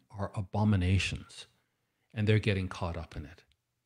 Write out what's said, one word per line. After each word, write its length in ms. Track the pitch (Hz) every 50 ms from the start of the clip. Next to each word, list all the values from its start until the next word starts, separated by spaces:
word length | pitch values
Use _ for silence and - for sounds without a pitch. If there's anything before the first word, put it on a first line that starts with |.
| _ _
are 220 | - 98 98 95 -
abominations, 1120 | 110 98 - - 104 104 107 104 95 90 90 95 95 - - - - - - - - - _ _ _ _ _ _ _ _ _ _ _ _ _ -
and 140 | 117 107
they're 140 | 104 107 107
getting 260 | 101 110 98 95 92
caught 300 | 87 - - 98 85 85
up 180 | 85 85 - -
in 100 | 85 76
it. 200 | 69 - - _ _ _ _ _ _ _ _ _